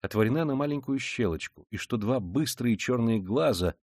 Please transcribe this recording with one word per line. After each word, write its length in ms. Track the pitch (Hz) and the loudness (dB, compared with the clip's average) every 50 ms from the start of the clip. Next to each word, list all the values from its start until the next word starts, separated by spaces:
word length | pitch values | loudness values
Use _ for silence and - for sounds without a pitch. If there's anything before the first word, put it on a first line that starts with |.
| _ | _
отворена 420 | 98 - 107 110 110 123 156 165 | -2 2 2 4 4 4 2 2
на 100 | 151 139 | 0 0
маленькую 440 | 131 143 147 147 143 127 - 135 135 | 0 0 0 -2 -2 -2 -2 -2 -2
щелочку, 640 | 127 - - - 120 95 82 78 - - _ - - _ | -2 -6 -2 0 0 0 0 -2 -6 -10 _ -16 -20 _
и 80 | - 101 | -10 -10
что 180 | - - - | -6 -4 -4
два 240 | 117 104 104 127 131 | -2 0 0 0 0
быстрые 560 | 101 87 90 131 156 139 - - 120 120 113 | -2 -2 -2 -2 -2 -2 -4 -2 0 0 0
черные 440 | 98 - - 127 123 117 113 113 110 | 0 0 -2 0 2 2 2 2 0
глаза 540 | 95 90 104 135 165 151 113 87 90 87 76 _ _ _ | 0 0 0 2 2 2 2 2 0 -2 -2 _ _ _